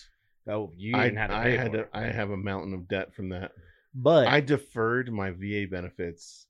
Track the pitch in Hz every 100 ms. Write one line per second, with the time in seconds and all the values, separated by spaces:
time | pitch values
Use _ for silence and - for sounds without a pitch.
0 | - _ _ _ - 107 101 85 104 113
1 | 113 104 104 104 117 123 117 107 110 104
2 | 113 117 101 98 101 98 87 92 90 98
3 | 95 - 95 90 95 - - - _ 131
4 | 131 160 123 143 139 143 - 120 113 120
5 | 123 107 95 90 101 104 98 92 90 -
6 | 87 85 - -